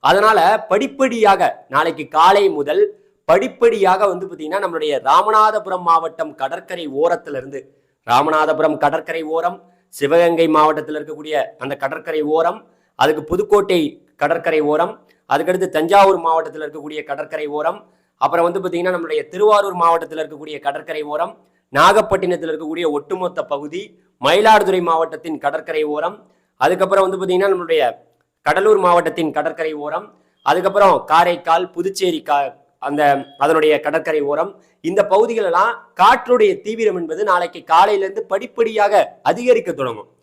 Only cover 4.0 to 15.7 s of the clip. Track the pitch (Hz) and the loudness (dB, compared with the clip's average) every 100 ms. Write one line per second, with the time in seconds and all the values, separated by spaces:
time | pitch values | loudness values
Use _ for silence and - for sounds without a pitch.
4 | 208 185 190 170 151 190 190 165 151 139 | 2 -2 -10 -12 -6 -4 -4 -4 -2 -2
5 | 127 156 208 220 214 214 208 185 175 165 | 2 2 4 4 4 0 -4 -6 0 0
6 | 165 160 156 - 135 175 185 180 156 135 | 0 -8 -10 -6 -8 -8 -12 -12 -8 -2
7 | 165 165 165 139 131 139 135 _ _ _ | 0 0 -6 -10 -10 -14 -16 _ _ _
8 | - 120 151 156 156 156 156 147 143 160 | 0 2 2 2 2 2 0 0 -2 -2
9 | 160 165 156 160 175 190 _ _ _ - | -6 -8 -4 -4 -4 -6 _ _ _ -6
10 | 139 165 170 165 165 156 151 151 156 151 | 0 4 4 4 2 4 4 2 -4 -10
11 | 151 156 151 147 127 - 131 139 135 156 | -10 -14 -6 -4 -4 -8 -10 -6 -6 -8
12 | 160 156 147 156 165 214 _ _ _ _ | -6 -4 -2 0 0 -4 _ _ _ _
13 | 139 151 - 180 208 202 196 180 147 - | 0 0 -4 -4 2 2 2 0 -2 -6
14 | _ _ 147 165 170 156 147 151 180 - | _ _ -2 -2 -2 -2 0 0 -2 -6
15 | _ _ _ 139 151 185 180 | _ _ _ -2 0 -2 -2